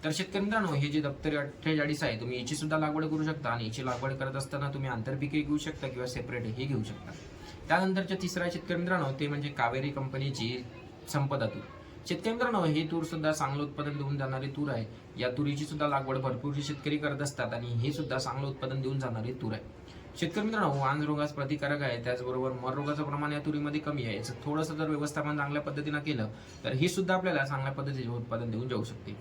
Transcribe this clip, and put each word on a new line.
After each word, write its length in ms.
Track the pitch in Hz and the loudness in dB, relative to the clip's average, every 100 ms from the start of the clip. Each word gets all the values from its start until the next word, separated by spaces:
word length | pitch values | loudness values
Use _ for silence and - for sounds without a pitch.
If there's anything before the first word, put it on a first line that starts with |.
तर 60 | 160 | 0
शेतकरी 260 | 147 180 196 | -2 0 0
मित्रांनो, 280 | 202 220 185 | 2 2 4
हे 200 | 143 143 | 2 4
जे 120 | 151 | 2
दप्तरी 360 | 143 139 156 147 | 0 0 0 0
अठ्ठेचाळीस 640 | 143 - 156 156 147 151 | -2 -2 2 4 2 2
आहे, 180 | 139 110 | 0 0
तुम्ही 200 | 120 123 | -2 -2
याची 140 | 127 | -2
सुद्धा 240 | 147 151 156 | -2 2 2
लागवड 260 | 151 151 | 2 2
करू 200 | 156 156 | 2 2
शकता 260 | 156 156 120 | 2 0 0
आणि 140 | 117 110 | 0 0
याची 200 | 113 127 | -2 -2
लागवड 260 | 120 135 | 0 0
करत 220 | 131 135 | 0 -2
असताना 360 | 135 135 139 139 | -2 -4 -2 -2
तुम्ही 200 | 143 135 | -2 -2
आंतरपीकही 520 | 117 110 135 139 151 | -2 -2 -2 0 0
घेऊ 160 | 147 151 | 2 0
शकता 300 | 160 151 135 | 0 -4 -6
किंवा 180 | 123 123 | -4 -4
सेपरेटही 580 | 123 120 123 107 120 | -4 -4 -4 -2 -2
घेऊ 180 | 139 123 | 0 0
शकता. 260 | 104 - - - - - - - - | 0 -6 -10 -12 -14 -14 -14 -14 2
त्यानंतरच्या 480 | 165 190 190 180 185 | 4 6 4 2 0
तिसरा 220 | 180 180 175 | 0 0 0
शेतकरी 240 | 175 - 175 | -2 -2 0
मित्रांनो, 300 | 175 180 139 135 | 4 2 2 0
ते 60 | 147 | 0
म्हणजे 220 | 143 143 | 0 -2
कावेरी 400 | 143 120 131 143 | 2 2 2 0
कंपनीची 760 | 139 135 135 139 113 113 127 123 - - - - | -2 -2 -2 -2 0 -2 -2 -6 -12 -16 -14 -2
संपदा 380 | 147 139 135 110 | 2 2 4 2
तूर. 160 | - - - - - - | 0 -10 -14 -16 -14 -4
शेतकरी 240 | 170 220 | 0 0
मित्रांनो, 320 | 233 254 214 | 2 4 4
ही 260 | 160 151 160 | 4 4 2
तूर 120 | 170 | 0
सुद्धा 280 | 160 165 156 | 0 2 2
चांगलं 300 | 151 135 143 | 2 2 0
उत्पादन 340 | 147 - 147 143 | -2 -2 -2 -2
देऊन 200 | 139 143 | 0 0
जाणारी 300 | 135 131 135 | 0 -2 -4
तूर 240 | 139 147 | -2 0
आहे. 140 | 117 110 - - - | 0 -2 -8 -14 -2
या 100 | 123 | 0
तुरीची 340 | 135 143 143 | 2 2 2
सुद्धा 240 | 151 151 147 | -2 0 2
लागवड 300 | 139 131 131 | 2 2 2
भरपूरसे 440 | 131 120 143 139 | 2 0 -2 -2
शेतकरी 340 | 143 143 147 151 | -2 -2 0 2
करत 260 | 147 139 | 0 0
असतात 320 | 143 - 113 | -2 -2 -2
आणि 120 | 117 120 | -2 0
ही 260 | 117 131 | 2 2
सुद्धा 260 | 160 139 127 | 0 0 0
चांगलं 300 | - 131 139 | 0 -2 -2
उत्पादन 340 | - 131 135 | -2 -2 0
देऊन 180 | 131 135 | 0 0
जाणारी 320 | 127 113 113 | 0 -2 -4
तूर 200 | 127 110 | -2 -4
आहे. 280 | 107 - - - - - - | -4 -8 -16 -16 -16 -14 -2
शेतकरी 240 | 165 202 | 0 2
मित्रांनो, 360 | 214 214 175 139 | 0 2 2 4
वांज 240 | 135 147 | 2 2
रोगास 280 | 147 147 147 | 2 2 0
प्रतिकारक 500 | 143 135 147 143 147 | 0 -2 0 0 2
आहे, 220 | 139 120 | 0 0
त्याचबरोबर 480 | 123 123 127 127 131 | 0 0 0 0 0
मर 220 | 127 127 | 0 -2
रोगाचं 280 | 135 147 147 | 0 0 0
प्रमाण 300 | 147 143 147 | 0 0 0
या 60 | 147 | 0
तुरीमध्ये 420 | 147 151 147 151 | 0 0 0 0
कमी 240 | 151 143 | 0 -2
आहे. 120 | 117 101 | 0 -2
याचं 180 | - 117 | -4 -6
थोडंसं 300 | 147 151 160 | -2 0 0
जर 140 | 156 156 | 0 0
व्यवस्थापन 480 | 151 147 156 147 147 | 2 0 0 0 0
चांगल्या 260 | 147 147 | 0 0
पद्धतीनं 360 | 147 143 147 147 | -2 -2 0 0
केलं 300 | 147 131 110 - - - | 0 0 -2 -4 -14 -6
तर 80 | - | -2
ही 160 | 131 175 | 4 4
सुद्धा 260 | 185 185 | 4 4
आपल्याला 300 | 185 185 156 | 4 4 2
चांगल्या 280 | 135 139 135 | 2 2 0
पद्धतीचे 360 | 135 139 131 117 | -2 -2 -2 -2
उत्पादन 420 | 120 113 117 117 | -2 -2 -2 0
देऊन 180 | 110 127 | -2 0
जाऊ 160 | 117 | 0
शकते. 280 | - - - 107 | -2 -6 -10 -10